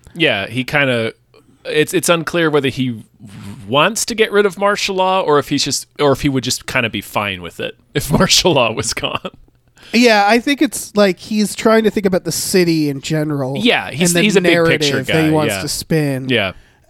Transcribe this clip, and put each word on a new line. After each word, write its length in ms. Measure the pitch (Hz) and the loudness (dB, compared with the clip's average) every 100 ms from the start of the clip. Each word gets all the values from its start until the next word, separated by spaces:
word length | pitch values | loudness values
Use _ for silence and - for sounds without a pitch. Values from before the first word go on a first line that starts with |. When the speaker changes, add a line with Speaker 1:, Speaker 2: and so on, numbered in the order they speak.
| - | -20
Speaker 1:
Yeah, 320 | 170 156 107 98 | -2 0 0 -2
he 180 | 113 | -4
kinda, 480 | 127 147 139 120 113 - _ _ _ _ | -2 0 2 0 -2 -6 _ _ _ _
it's, 280 | - 151 151 | -4 -2 0
it's 160 | 175 151 | 0 2
unclear 400 | 170 156 170 165 | 0 0 0 2
whether 180 | 147 135 | 2 0
he 360 | 123 135 113 - _ 107 98 101 117 98 | -2 -4 -4 -14 _ -20 -18 -16 -16 -2
wants 360 | 131 170 220 - | 2 2 0 -6
to 80 | |
get 160 | 220 214 | -2 0
rid 140 | 202 208 | 2 0
of 100 | 180 | 0
martial 380 | 202 202 - 190 | -2 0 -2 0
law 240 | 185 190 | 0 0
or 160 | 165 147 | 2 2
if 100 | 131 | 2
he's 140 | 143 | -2
just, 220 | - 127 - - | -2 -4 -8 -2
or 120 | 147 | 0
if 100 | 135 | 2
he 60 | 147 | 0
would 160 | 131 | -2
just 220 | 123 - - | -4 -6 -4
kinda 220 | 131 117 | -4 -2
be 120 | 101 | -4
fine 420 | - 117 101 92 | -6 -4 -4 -6
with 180 | 85 - | -10 -10
it 160 | 113 - _ | -12 -12 _
if 160 | 147 - | -8 -2
<laughs> 60 | 151 | 2
martial 340 | 190 - 185 | 2 4 4
law 180 | 139 113 | 2 2
was 220 | 110 147 | -2 -6
gone. 360 | - 139 - 185 - - _ _ _ - | -6 -6 -8 -10 -16 -20 _ _ _ -2
Speaker 2:
Yeah, 320 | 220 240 214 202 | 4 4 4 4
I 120 | 240 | 2
think 240 | 262 285 | 0 0
it's, 320 | 285 - - 208 | 0 -2 -6 2
like, 220 | 202 175 | 2 0
he's 360 | - 214 202 | -4 -2 0
trying 300 | - 226 220 | 0 2 4
to 60 | 220 | 4
think 160 | 214 202 | 0 0
about 180 | 180 | -2
the 80 | - | -2
city 560 | - - 190 170 160 147 | -6 0 2 2 2 0
in 120 | 139 | -4
general 560 | - 156 151 143 131 139 | -4 -4 -2 -4 -4 0
Speaker 1:
Yeah, 320 | 226 160 95 | 2 2 -2
he's, 200 | 117 175 | -2 0
Speaker 2:
and 80 | 175 | 2
the 40 | |
Speaker 1:
he's 140 | 214 196 | 2 4
a 40 | |
big 120 | 180 | 4
Speaker 2:
narrative 280 | 170 165 160 | 2 2 2
Speaker 1:
picture 220 | 147 135 | 0 -2
Speaker 2:
that 220 | 131 160 | -2 0
he 40 | 156 | 2
Speaker 1:
guy, 60 | |
Speaker 2:
wants 200 | 156 147 | 2 0
Speaker 1:
yeah. 60 | 98 | -2
Speaker 2:
to 60 | 92 | -4
spin. 600 | - - 160 147 131 131 | -8 -2 -2 0 -4 -2
Speaker 1:
Yeah. 220 | 120 98 - _ _ _ | -2 -2 -6 _ _ _